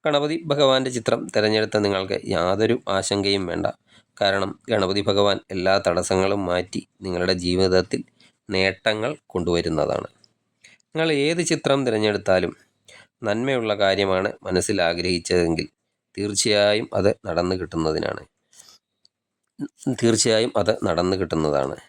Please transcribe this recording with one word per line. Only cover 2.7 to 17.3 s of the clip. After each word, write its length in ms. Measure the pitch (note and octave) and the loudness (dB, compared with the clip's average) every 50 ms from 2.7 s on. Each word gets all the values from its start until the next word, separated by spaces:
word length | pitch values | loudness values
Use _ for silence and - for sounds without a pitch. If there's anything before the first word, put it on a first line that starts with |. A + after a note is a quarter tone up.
| A#2 - - - | 0 0 -2 -2
ആശങ്കയും 560 | G2 F#2+ F#2+ - G#2 G2+ G2 G2+ G2 G2 F#2+ | -2 -2 -2 0 -2 0 0 0 0 0 -2
വേണ്ട. 200 | F2 E2+ F2 - - - _ _ _ _ - _ _ _ | -4 -4 -4 -4 -4 -6 _ _ _ _ -20 _ _ _
കാരണം 340 | - G#2+ G2 G2 G2 F#2+ F#2+ - _ _ | -2 0 0 0 0 -2 -4 -6 _ _
ഗണപതി 380 | - A#2 G#2 G2 F#2 G2 G2+ G2 | -2 0 0 0 0 0 -2 0
ഭഗവാൻ 340 | A2 G2 G2+ G2+ G2+ G2 - - _ | 0 2 2 2 2 2 -2 -4 _
എല്ലാ 240 | G2 F#2+ F2 F#2+ F#2+ G2+ | -6 -2 0 2 2 2
തടസ്സങ്ങളും 640 | - F#2+ E2+ F2+ F2 - F#2+ F#2 F#2+ G2 G#2 G#2 F#2+ | 2 0 0 0 0 0 2 2 2 2 0 -2 -2
മാറ്റി 360 | F2 F2 F2+ F#2 - - G2 - _ _ _ F#2+ | -2 -2 -2 -4 -4 -8 -10 -10 _ _ _ -8
നിങ്ങളുടെ 320 | F#2+ F2+ F2 F2+ F2+ F#2+ | -6 -4 -2 0 0 -2
ജീവിതത്തിൽ 680 | F2+ F2 F2 F2+ F#2 F#2+ F#2 F2+ F#2 F2+ - - - - _ _ _ _ _ _ _ _ - | 0 0 0 2 2 2 4 4 2 2 0 -4 -6 -6 _ _ _ _ _ _ _ _ -4
നേട്ടങ്ങൾ 600 | G2 F#2+ F#2+ G2 F#2+ - _ A2+ G#2+ G#2+ A2 B2+ D3+ - _ | -2 0 0 0 -2 -2 _ -2 -2 -2 -4 -6 -6 -8 _
കൊണ്ടുവരുന്നതാണ്. 840 | _ - F#2 F2 F2 F2 E2+ - E2+ D#2+ D2+ D2 C2+ C2 C2+ - - _ _ _ _ _ _ _ _ _ _ _ - - _ _ | _ -6 -4 0 0 0 0 0 0 -2 -2 -2 -2 -2 -4 -6 -8 _ _ _ _ _ _ _ _ _ _ _ -20 -20 _ _
നിങ്ങൾ 240 | _ _ D#3 D#3+ E3 D#3 | _ _ -2 0 0 0
ഏത് 280 | C#3 C#3 D3+ E3+ E3+ E3+ | 0 0 0 0 -2 -2
ചിത്രം 380 | - E3+ D3 - C#3 C#3 C#3 C#3 | -2 -2 -2 0 0 0 2 2
തിരഞ്ഞെടുത്താലും 680 | B2 A2 G#2+ G#2+ G#2+ G#2 G2+ G2 - F#2+ F#2 F2+ E2+ - _ _ _ _ _ _ _ - - - _ _ _ - | 0 0 2 2 2 0 0 0 2 2 2 2 -2 -6 _ _ _ _ _ _ _ -20 -20 -20 _ _ _ -4
നന്മയുള്ള 500 | A2 G2+ A2+ A#2+ C#3 C3+ B2 A2+ A2 G#2 | -2 -2 -2 0 -2 -2 -2 0 -2 0
കാര്യമാണ് 560 | G2+ G2+ G2 G2 F#2+ G2+ G2 F#2+ F#2 F#2+ G2+ - - - | 2 2 2 2 2 2 2 2 0 0 -2 -4 -6 -8
മനസ്സിൽ 340 | F#2+ F#2 F#2 F2 - G#2 F#2+ F2 | 0 0 0 0 0 0 0 0
ആഗ്രഹിച്ചതെങ്കിൽ 840 | E2+ F2 E2+ F2 F2+ F2+ E2+ E2+ - F#2 F2+ F2 E2 E2 D#2+ D2+ - _ _ _ _ _ _ _ _ _ | 0 0 -2 -2 -2 -2 -2 -2 0 0 2 2 2 0 -2 -4 -8 _ _ _ _ _ _ _ _ _
തീർച്ചയായും 680 | - G2+ G#2 G#2 G2 - A#2 G#2 G#2 G2+ G#2 G#2 G#2+ A2+ - - | -8 -6 -4 -2 -2 0 0 2 4 4 2 2 0 -2 -4 -4
അത് 160 | G2+ F#2 G2+ - _ - | 0 0 0 0 _ -6
നടന്നു 300 | G2+ | -4